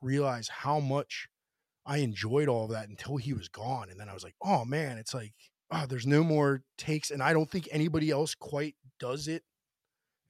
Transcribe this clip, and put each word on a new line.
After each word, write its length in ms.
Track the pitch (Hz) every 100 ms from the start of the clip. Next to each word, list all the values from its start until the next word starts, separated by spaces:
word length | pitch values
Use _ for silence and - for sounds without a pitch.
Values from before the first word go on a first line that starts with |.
realize 460 | 131 135 139 120 110
how 320 | - 147 151
much 480 | 139 139 - - - _ _ _ _ _ -
I 120 | 143
enjoyed 500 | 131 98 110 135 147
all 180 | 120 110
of 40 |
that 160 | 110 104
until 260 | 107 127 139
he 140 | 127
was 140 | 120 90
gone. 420 | - 117 131 98
And 100 | 95
then 80 | 104
I 40 |
was 100 | 98
like, 120 | 90 -
"Oh, 220 | 185 175 117
man," 320 | 147 147 117
it's 160 | 113
like, 200 | 131 107 - _ _ -
"Oh, 160 | 160 139
there's 200 | 131 123
no 180 | 147
more 380 | 165 151 143 135 - -
takes." 320 | - 151 -
And 120 | 143
I 100 | 135
don't 160 | 160 156
think 180 | 190 151
anybody 380 | 156 160 160 156
else 240 | 139 151
quite 420 | - - 143 151 - 131 -
does 280 | 123 139 147
it 160 | 165 _ _ _ _ _ _ _ _ -